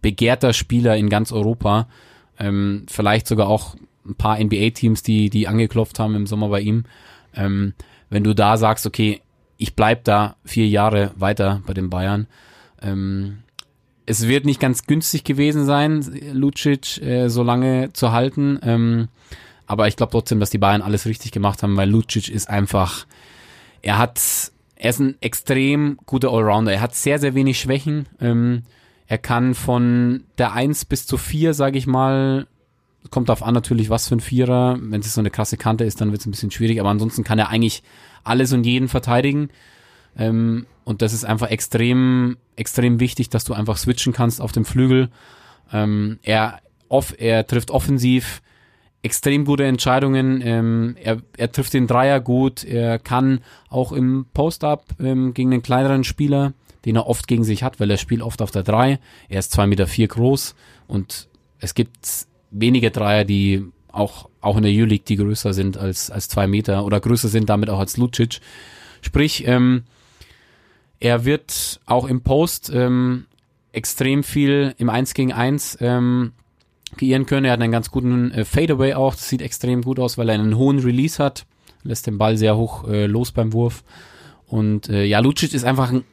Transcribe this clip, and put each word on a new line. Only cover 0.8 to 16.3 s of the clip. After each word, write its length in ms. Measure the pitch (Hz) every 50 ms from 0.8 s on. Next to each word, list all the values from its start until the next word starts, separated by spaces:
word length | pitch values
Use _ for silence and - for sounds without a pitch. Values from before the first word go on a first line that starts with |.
| 120 120 107 107
in 120 | 107 104
ganz 220 | 104 104 110 -
Europa, 560 | 117 110 104 107 117 117 - 104 101 110 117 123 - - - - - - _ _ _ _
ähm, 480 | 104 101 101 101 101 101 101 101 - -
vielleicht 380 | - - 104 104 107 113 113 -
sogar 200 | 120 107 107 95
auch 280 | 107 107 - - - - - _ _ _ _
ein 100 | 90 104
paar 240 | - - 107 107 107
N-B-A-Teams, 640 | 110 104 110 101 104 117 117 - - 113 110 107 -
die, 260 | - 110 107 107 104
die 180 | 104 107 107 -
angeklopft 520 | 107 113 113 107 - 117 110 - - -
haben 160 | 113 107 107
im 100 | 104 104
Sommer 240 | 101 107 104 107 104
bei 120 | 104 101
ihm, 240 | 101 107 107 113 117 - - - - - - - _ _ _
ähm, 380 | - 98 98 98 98 101 98 95 _ - _ - _ _ _
wenn 140 | 104 104 104
du 100 | 107 107
da 240 | 101 107 101 110 110
sagst, 280 | 113 110 110 - -
„Okay, 360 | 107 - - 110 107 104 - _ _ _ _ _ _ _ _
ich 180 | 110 - -
bleib 280 | - 110 107 117 117 -
da 300 | - 104 104 107 104 - _ _
vier 240 | - - 117 110 107
Jahre 440 | 104 101 101 110 110 104 101 101 -
weiter 460 | 95 95 95 104 - 101 98 98 101 95
bei 80 | - 95
den 160 | 95 92 90
Bayern.“ 380 | 92 90 92 95 101 104 107 - _ _ - - - - - _ _ _
Ähm, 580 | - 101 98 98 98 98 98 98 98 101 101 104 - _ _ _ - _ _ _ _ _ _ _ _
es 220 | - 110 104 113 113
wird 180 | 127 139 131
nicht 140 | 147 143 131
ganz 280 | - 131 127 - - -
günstig 360 | 147 156 160 - - 156 -
gewesen 420 | - 143 135 143 151 151 151 143
sein, 380 | 139 143 143 147 151 156 156 143 131 - - - 147